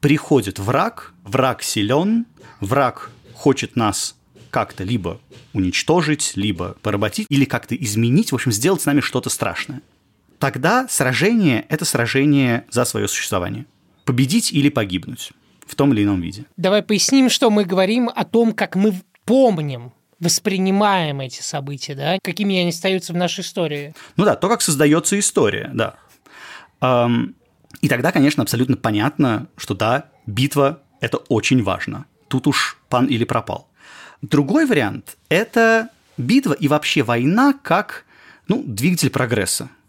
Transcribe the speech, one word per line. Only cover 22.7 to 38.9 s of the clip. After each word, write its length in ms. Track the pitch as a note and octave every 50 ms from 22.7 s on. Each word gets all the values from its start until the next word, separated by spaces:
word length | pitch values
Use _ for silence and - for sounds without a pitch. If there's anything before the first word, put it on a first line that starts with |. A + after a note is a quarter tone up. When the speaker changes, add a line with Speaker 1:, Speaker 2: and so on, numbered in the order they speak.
| E3 E3+ - G3 F#3+ F#3 F3 - E3+
Speaker 2:
в 20 |
нашей 240 | F3 F3+ E3+ E3+ -
истории. 540 | F3+ - - - F3 D#3 D3 C#3+ C#3+ C#3+ D#3 - - - _
Speaker 1:
Ну 100 | - F3+
да, 100 | G#3 G#3+
то, 120 | - - G3
как 140 | A#3 A3
создаётся 560 | - - D#3 C3 D3+ D3 D3+ E3 D#3 - - G3
история, 540 | G3+ - - - C#3+ G#2 - - - - C3
да. 220 | A#2 A2+ - - - _ _ _ _ _ - - - - - - - - _ _ _ -
Ам, 480 | B2+ B2+ A#2+ A#2+ A#2+ A#2+ A#2 A#2+ - - _ _ _ _ _ _ _ - -
и 60 | - C#3
тогда, 240 | C3 A#2+ A#2+ E3
конечно, 320 | - E3+ C3+ C#3+ D3 - A#2
абсолютно 340 | - - A#2 B2+ B2+ C3+ -
понятно, 680 | _ A#2+ G#2+ G#2 G#2+ C#3 D3 - D#3 B2+ A2 G#2+ - - _ -
что 160 | - - G#2+
да, 320 | F#2+ G#2+ A2 A#2+ C#3 D#3 _ _ _ _ -
битва — 560 | G#2 G2+ B2+ C#3+ - D3 C#3 C3+ D3+ - _ _ _ _
это 160 | - A2+ - -
очень 460 | - _ A#2+ A2 G#2+ - C3 B2+ G#2+
важно. 420 | G2 F#2 F2 - - G#2 G#2+ C#3 _ _ _ _ _
Тут 180 | - C3 B2+ D3+
уж 300 | C#3 - - - - _ _ _
пан 180 | - B2 B2 C3+
или 160 | C3+ A2 A#2
пропал. 440 | - - A#2 G#2+ - G2 - - _ _ _ _ - - - - - - _
Другой 440 | - - - D3 D3 C3 G3 D4+ D#4+
вариант — 520 | C4+ A#3+ D#3 B2 G2+ G2+ G#2+ - - - _ _ _
это 600 | D#3+ F3 A3 A3 - A#3 A3+ A3+ A3+ A3+ A3 A#3 _ _ _ _ _ -
битва 360 | A#2+ B2+ A3 C4+ C4+ - C#3+
и 140 | - F#3+ C#3
вообще 340 | D3 D3+ - - - D#3
война 520 | B2+ G#2+ B2 A#2 B2 C#3 F3 A3+ C4 C#4+ C#4
как, 520 | C#4 _ - - F#3+ G#3+ - - - - _ _ _ - - - _ _ -
ну, 160 | F#3 A#3+ -
двигатель 460 | - A2 G2 A#2+ E3+